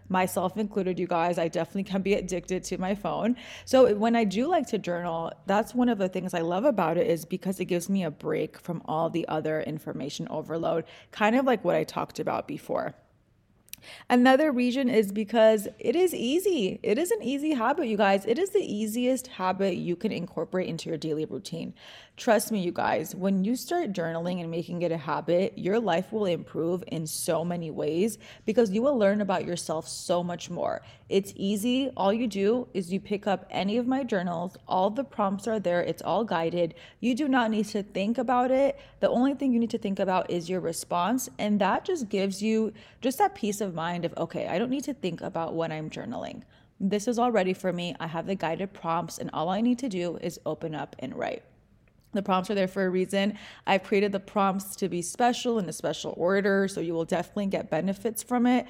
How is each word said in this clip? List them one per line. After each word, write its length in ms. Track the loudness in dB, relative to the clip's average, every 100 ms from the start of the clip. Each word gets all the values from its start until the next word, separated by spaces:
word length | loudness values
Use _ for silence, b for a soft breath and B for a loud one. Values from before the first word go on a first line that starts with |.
| B
myself 480 | 2 2 2 0 0
included, 400 | -4 -2 0 0
you 120 | 0
guys. 280 | 2 2 2
I 120 | 0
definitely 340 | 0 -2 -4
can 200 | -2 0
be 120 | 2
addicted 480 | 0 0 -4 -4 -4
to 160 | -4 -4
my 160 | -2
phone. 400 | -2 -2 -2 0 -2 B B
So 320 | B 6 8 6
when 180 | 4
I 80 | 4
do 240 | 2 2 2
like 220 | 2 0
to 100 | -4
journal, 540 | -2 -4 -4 -4 -6 -6 0
that's 280 | 2 2
one 140 | 2 2
of 100 | 2
the 100 | 0
things 260 | 0 -4
I 80 | -2
love 220 | 0 2
about 340 | 2 4 2 4
it, 100 | 2
is 160 | 2
because 340 | -2 -4 -4 -4
it 60 |
gives 260 | -2 -2 0
me 140 | 0
a 80 | -2
break 480 | -4 -4 -2 -4 -6
from 200 | -8 -8
all 260 | -4 -2 0
the 160 | -2 -2
other 340 | -2 -2 -2
information 680 | -4 -6 -8 -8 -8 -8 -8
overload, 540 | -8 -6 -4 -2 -2 -4 B B
kind 240 | 0 4
of 120 | 4 4
like 180 | 2
what 100 | 2
I 80 | 2
talked 380 | 0 -4 -6 -4
about 260 | -2 -2 -4
before. 480 | -8 -4 -4 -4 -8 _ _ _ _ _ _ _ -20 B B B
Another 440 | 6 8 8 6
reason 360 | 2 2 2 2
is 220 | 4 2
because 560 | 0 0 6 8 6 2 -6
it 160 | 0 2
is 180 | 2
easy. 640 | 2 0 2 2 2 0 0
It 140 | 0 0
is 120 | 2
an 100 | 0
easy 340 | -2 -2 0
habit, 340 | 2 2 0 0
you 80 | 2
guys. 280 | 4 4 2
It 120 | 0
is 120 | 2
the 100 | 0
easiest 640 | 0 -2 -4 0 2 0 -2
habit 480 | -4 -2 2 0
you 220 | 0 -2 -2
can 160 | -2
incorporate 560 | -4 -6 -6 -4 -2 -2
into 200 | -4 -6
your 100 | -4
daily 260 | -2 -2
routine. 500 | -4 -6 -8 -10 -10 -12 B B B -4
Trust 360 | 4 4 4
me, 80 | -2
you 120 | -2
guys, 420 | 0 0 0 -2
when 280 | -2 0 2
you 140 | 0 -2
start 360 | -2 -2 -2
journaling 480 | -2 -4 -2 -4 -4
and 100 | -4
making 320 | -6 -4 -2
it 100 | 0
a 60 | -2
habit, 560 | -2 -2 2 2 2 0
your 240 | 0 2
life 320 | 4 2 0
will 140 | 0 0
improve 580 | 0 -4 -4 -2 -2 -4
in 180 | -6 -4
so 360 | -4 -2 0
many 280 | 0 -4 -6
ways 480 | -4 -2 2 0 -2 B B
because 260 | 0 4 4
you 120 | 4
will 160 | 2 4
learn 240 | 4 4
about 240 | 2 0 -2
yourself 420 | -4 -4 -4 -6
so 340 | -6 0 0
much 280 | 0 -6 -8
more. 320 | -4 -2 -4 -8 B B
It's 240 | 0 0
easy. 560 | -4 -2 0 0 0 0 0
All 160 | 2
you 140 | 2 0
do 420 | 0 0 0 -2
is 180 | -6 -2
you 80 | -4
pick 260 | -2 -4 -2
up 200 | -2 -2
any 280 | -2 0 0
of 80 | 0
my 180 | 0
journals. 520 | 0 -2 0 -2 -6 -8 -2
All 220 | 0 2
the 140 | 0
prompts 440 | -4 -2 0 0 -2
are 100 | -2
there. 220 | 2 2
It's 200 | 0 -2
all 200 | 0 0
guided. 520 | 0 0 0 0 -2 -4 B B
You 140 | -2
do 140 | 0 2
not 220 | 2 2
need 160 | 0 0
to 140 | -2
think 360 | -4 -2 -2 0
about 320 | 2 2 4
it. 280 | 4 2 0 B B
The 80 | 0
only 260 | 4 2
thing 180 | 2 2
you 60 | 2
need 120 | 0
to 80 | -2
think 200 | -2 -2
about 320 | 0 0 0
is 200 | -2 -2
your 100 | -2
response, 680 | -2 -6 -2 0 0 0 -4 -4
and 200 | 0 2
that 240 | 2 2
just 260 | 0 -4 -2
gives 320 | -2 -2 0
you 320 | 0 2 0 -4 B B
just 180 | -2 2
that 160 | 0
peace 280 | 0 -4 -2
of 120 | -4
mind 300 | -4 -4 -2
of, 80 | -4 -4
"Okay, 280 | -4 -4 -2
I 100 | -2
don't 120 | -2
need 140 | -2
to 100 | -4
think 280 | -6 -6 -4
about 320 | -6 -4 -4
what 180 | -2 -4
I'm 160 | -4 -8
journaling. 540 | -8 -8 -8 -8 -12 -18 b b -4
This 300 | 0 0 0
is 100 | 0
all 120 | 2
ready 240 | 2 2
for 180 | 0 -2
me. 240 | -2 -4 -6
I 80 | -6
have 200 | -6 -4
the 80 |
guided 400 | -2 -2 -2 -6
prompts, 420 | -6 -2 -2 -2 -8
and 120 | -8
all 160 | -4 -2
I 140 | 0
need 160 | 2 0
to 100 | -2
do 300 | -4 -4 -4
is 180 | -6 -6
open 300 | -6 -6 -6
up 200 | -8 -10 -10
and 180 | -10 -6
write." 260 | -4 -6 -12 _ _ _ _ _ _
The 80 | -4
prompts 280 | 2 2 2
are 40 |
there 140 | 0 0
for 160 | 0
a 60 | 0
reason. 480 | 2 0 2 0 -2 B B B
I've 180 | 0
created 280 | 2 2 2
the 80 | -2
prompts 560 | -4 0 2 0 -4 -4
to 120 | -4
be 100 | -2
special 580 | -4 2 2 2 0 0
in 80 | -2
a 60 |
special 400 | -4 -4 -4 -6 0
order, 500 | 2 4 4 4 2
so 140 | -2
you 100 | -2
will 140 | -2 0
definitely 400 | -2 -2 -4 -2
get 240 | -2 -2
benefits 520 | -2 0 -2 -4 -4
from 240 | -2 2 4
it 200 | 4